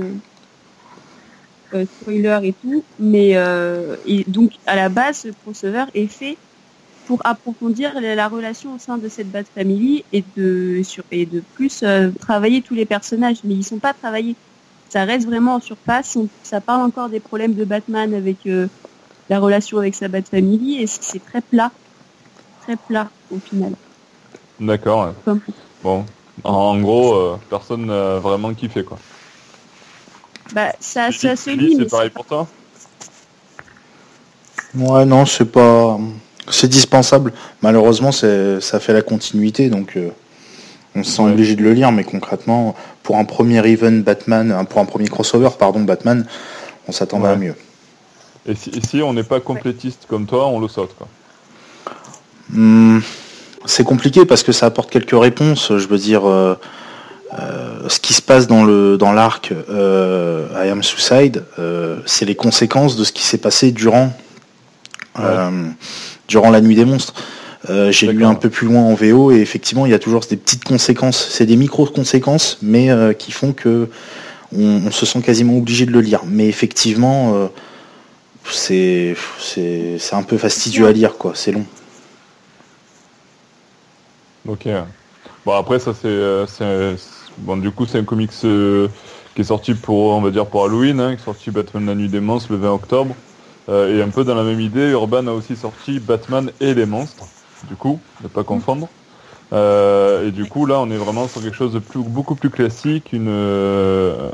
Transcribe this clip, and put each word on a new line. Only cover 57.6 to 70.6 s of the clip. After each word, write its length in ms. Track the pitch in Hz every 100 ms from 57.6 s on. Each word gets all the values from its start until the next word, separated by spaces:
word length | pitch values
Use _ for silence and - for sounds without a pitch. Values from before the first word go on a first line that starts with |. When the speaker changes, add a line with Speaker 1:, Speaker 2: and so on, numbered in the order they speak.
| - - -
Speaker 3:
ce 120 | -
qui 120 | -
se 60 | -
passe 260 | - 131 117
dans 180 | 113
le, 320 | 107 104 101 98
dans 140 | 101
l'arc, 400 | 104 113 - - 85 78
euh, 800 | 101 98 95 92 92 85 80 76
I 140 | - 95
Am 120 | 101
Suicide, 640 | 101 - - 127 143 113 - -
euh, 420 | 85 85 82 82
c'est 200 | - -
les 100 | 104
conséquences 640 | 98 113 - 117 135 143 113
de 80 |
ce 80 | 107
qui 100 | -
s'est 160 | - -
passé 320 | 208 - 131
durant. 420 | 113 110 113 131 123 - - _ _ _ _ - - - -
Speaker 2:
Ouais. 80 |
Speaker 3:
Euh, 440 | 98 92 90 90 82 80 - - - - -
durant 180 | 107 113
La 100 | 110
Nuit 120 | 110
des 120 | 110 123
Monstres. 280 | 135 - - - - - - -
Euh, 220 | 98 101
j'ai 160 | 92 107
lu 60 |
Speaker 2:
D'accord. 160 | 110 110
Speaker 3:
un 40 |
peu 140 | 107 113
plus 180 | - 117
loin 160 | 120
en 120 | 113
V 180 | 107 107
O 180 | 123 139
et 60 | 117
effectivement, 500 | 104 - - 123 135
il 60 |
y 20 |
a 40 | 107
toujours 240 | 113 117 -
des 80 | 101
petites 280 | - 127